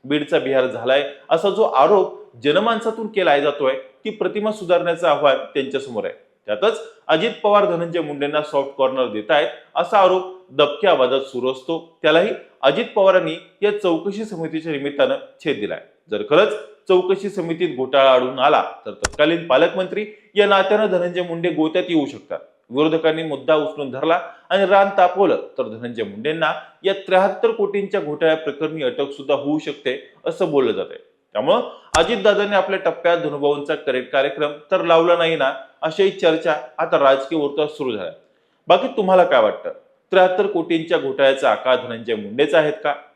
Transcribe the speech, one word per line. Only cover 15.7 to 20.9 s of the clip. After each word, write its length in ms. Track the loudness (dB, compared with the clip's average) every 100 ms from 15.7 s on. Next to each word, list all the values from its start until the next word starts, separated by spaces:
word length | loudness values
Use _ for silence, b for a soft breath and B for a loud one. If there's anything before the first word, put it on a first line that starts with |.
| -8 -12 _ _
जर 120 | -8 2
खरंच 220 | 4 4 0 -12 -20 _
चौकशी 400 | 2 2 -2 -4
समितीत 460 | -8 -6 -4 -4 -4
घोटाळा 360 | 0 4 6
आढळून 260 | 6 2 0
आला 240 | 2 2 0 -8 -16
तर 40 |
तत्कालीन 540 | -8 -8 0 0 0 2
पालकमंत्री 600 | 2 2 0 -6 -6 -10 B B
या 120 | 0 4
नात्यानं 400 | 4 4 2
धनंजय 360 | 2